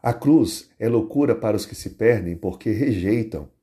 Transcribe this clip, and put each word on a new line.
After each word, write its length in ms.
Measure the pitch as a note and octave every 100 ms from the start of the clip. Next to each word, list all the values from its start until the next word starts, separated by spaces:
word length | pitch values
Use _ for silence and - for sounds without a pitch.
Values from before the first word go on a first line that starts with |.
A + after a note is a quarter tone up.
A 120 | A#2+
cruz 560 | A#2+ C#3+ D#3 - - - _
é 100 | A2+
loucura 460 | A#2 A2 C#3+ C#3+ A2
para 200 | A2+ G#2+
os 100 | -
que 100 | -
se 160 | G2
perdem 440 | - A2 A2+ F2 E2+
porque 360 | F#2+ F#2 A#2
rejeitam 800 | G#2+ C#3 G2+ F#2 A#2 A2 D#2 C#2+ _